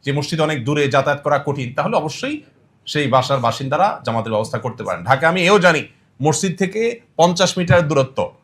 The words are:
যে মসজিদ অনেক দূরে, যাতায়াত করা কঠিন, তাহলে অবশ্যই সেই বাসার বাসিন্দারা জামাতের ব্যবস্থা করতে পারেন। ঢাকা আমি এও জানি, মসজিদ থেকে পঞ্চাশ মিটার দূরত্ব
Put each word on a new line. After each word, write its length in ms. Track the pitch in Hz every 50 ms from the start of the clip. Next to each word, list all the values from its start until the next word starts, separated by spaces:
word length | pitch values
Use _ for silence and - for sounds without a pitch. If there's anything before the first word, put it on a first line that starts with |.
| _
যে 60 | 139
মসজিদ 300 | 139 147 143 - - 156
অনেক 240 | 156 156 156 139 113
দূরে, 220 | 135 151 151 143
যাতায়াত 360 | 139 135 143 135 151 135 120 -
করা 200 | 139 147 139 143
কঠিন, 280 | 151 139 139 127 120 131
তাহলে 240 | - 147 196 233
অবশ্যই 440 | 185 151 156 143 - - 269 302 294 - _ _ _ _ _ _ _ _
সেই 220 | - - 151 147
বাসার 320 | 127 123 131 127 - 139 135
বাসিন্দারা 600 | 120 117 113 - 135 131 139 151 185 208 - - -
জামাতের 260 | 120 113 113 107 113
ব্যবস্থা 260 | 110 104 110 107 -
করতে 260 | 117 110 123 107 - 107
পারেন। 200 | 98 90 85 87
ঢাকা 260 | 95 135 135 156 160
আমি 120 | 175 185
এও 180 | 175 175 208 208
জানি, 240 | 175 180 165 147 110 - _ _ _ _ _ _
মসজিদ 360 | 131 151 151 - - 190 160
থেকে 420 | - 196 180 185 214 226 233 233 - _ _ _
পঞ্চাশ 400 | - 165 175 180 175 190 170 -
মিটার 300 | 185 180 170 185 175 170
দূরত্ব 440 | 143 156 139 135 - - - 92 - - _